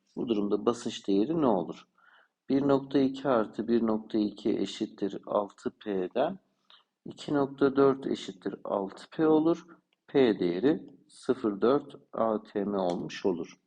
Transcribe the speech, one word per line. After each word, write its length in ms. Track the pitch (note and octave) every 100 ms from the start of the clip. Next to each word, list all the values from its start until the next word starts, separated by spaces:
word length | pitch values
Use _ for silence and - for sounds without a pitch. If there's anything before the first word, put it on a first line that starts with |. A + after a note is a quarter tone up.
| _ -
Bu 120 | B2
durumda 380 | G#2 G#2 G#2 A2
basınç 420 | A#2+ A#2 - -
değeri 340 | G2 A#2+ E3+
ne 60 | C3+
olur? 400 | F#2+ D#2+ - - _ _ _ _ _ -
Bir 180 | C3+ C#3
nokta 320 | C#3 C3+ C#3+
iki 280 | C3+ C3+ C#3+
artı 400 | A#2+ G#2+ - A2
bir 200 | A#2 A2+
nokta 300 | A2 A2 A2
iki 420 | G#2 - A2 -
eşittir 580 | G2 - G#2+ - G2 F#2+ -
altı 440 | G#2 G2+ - B2
P'den 680 | - G#2+ F#2+ F#2 A#2+ D#3 F#3+ _ _ _ - _ _ -
iki 280 | - -
nokta 420 | D3 C3+ C3+ C#3 C3+
dört 320 | C#3 C3+ -
eşittir 480 | G#2+ - - - -
altı 460 | - G2+ G2 - -
P 180 | - D#3+
olur. 380 | D#3 D#3+ E3+ - - _ _ _
P 320 | C#3+ B2+ G2
değeri 440 | F2+ F2 B2+ E3 - - _
sıfır 540 | - - B2 A2 G2
dört 340 | G#2+ C#3+ C#3+ - _
A 300 | - A2+ G#2+
T 220 | - G#2 G2
M 120 | G2+
olmuş 480 | F2+ F#2 C#3 - G2+
olur. 340 | E2+ D#2+ -